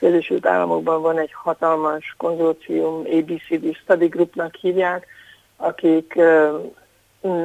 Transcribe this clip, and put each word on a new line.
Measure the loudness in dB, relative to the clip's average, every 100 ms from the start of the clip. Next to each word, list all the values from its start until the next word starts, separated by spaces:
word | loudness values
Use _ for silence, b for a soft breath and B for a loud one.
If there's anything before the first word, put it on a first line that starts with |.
| 2
Egyesült | 2 0 -2 0
Államokban | 0 0 -2 0 0
van | 0 -2
egy | -4
hatalmas | -6 -6 -2 0 0 -2 -4 -10 -8
konzorcium, | -6 -2 -2 -2 -4 -4 -2 -4
A | -2 -2 -2
B | -6 -6
C | -4
D | -4
Study | -4 0 2 2
Groupnak | 0 -2 -4 -10
hívják, | -6 -4 -2 -2 -4 -12 B B B B -8
akik, | -8 -2 2 2 0 4
ö, | 6 6 4 0 -10 -16 _ _ _ _
m, | -4 -4